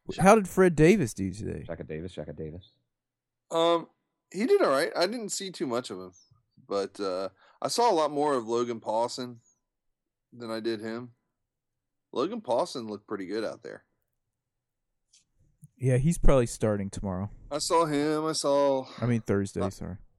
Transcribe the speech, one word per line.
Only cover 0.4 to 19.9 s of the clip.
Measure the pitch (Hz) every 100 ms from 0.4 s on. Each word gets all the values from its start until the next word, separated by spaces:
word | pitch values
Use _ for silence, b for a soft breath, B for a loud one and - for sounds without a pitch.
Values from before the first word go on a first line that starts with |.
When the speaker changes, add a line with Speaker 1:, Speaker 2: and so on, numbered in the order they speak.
| 190
Speaker 2:
Fred | - 185
Davis | 151 156 214 123
do | - 95
today? | 101 92 82
Speaker 3:
Shaka | - 85
Davis, | 80 78 90
Shaka | - 78
Davis. | 78 78 85 - _ _ _ _ _ _ _ -
Speaker 1:
Um, | 165 170 170 - _ _ _ _
he | 180 247
did | 403
all | 226
right. | 135 165 -
I | 180
didn't | 247 208
see | - 196
too | 165 151
much | 120 123
of | 92
him, | 92 - _ _ _ _ -
but, | 101 98 -
uh, | 95 90 95 _ b b
I | 135
saw | 180 240
a |
lot | 170 147
more | 147 147
of | 131 110
Logan | 117 120 113
Paulson | 113 110 120 - 123 117 _ _ _ _ _ _ _ _ _
than | 120 117
I | 110
did | 110 110
him. | 110 113 123 _ _ _ _ _ _ _ _ _ _
Logan | - 160 233
Paulson | 160 120 175 139 110
looked | 101 -
pretty | 104 90
good | 107
out | 101 65
there. | - 52 _ _ _ _ _ _ _ _ _ _ _ _ _ _ _ _ _ _ - -
Speaker 2:
Yeah, | 127 127
he's | 147 175
probably | 165 135 120
starting | - 110 104 98
tomorrow. | - 101 92 104 - -
Speaker 1:
I | 147
saw | - 170 160
him. | 143 147 151 156
I |
saw | 151 147 143 143 135 127 -
Speaker 2:
I | 120
mean, | 117
Thursday, | - 101 98 92
Speaker 1:
Ni- | 98
Speaker 2:
sorry. | - 85